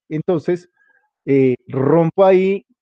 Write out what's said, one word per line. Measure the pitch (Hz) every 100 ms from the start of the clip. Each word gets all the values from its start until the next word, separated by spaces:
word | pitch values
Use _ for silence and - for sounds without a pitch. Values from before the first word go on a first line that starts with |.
| _
Entonces, | 156 - 165 165 175 - _ _ _ _ _ -
eh, | 135 131 123 -
rompo | 131 131 165 165 -
ahí | 190 185 190 196 - _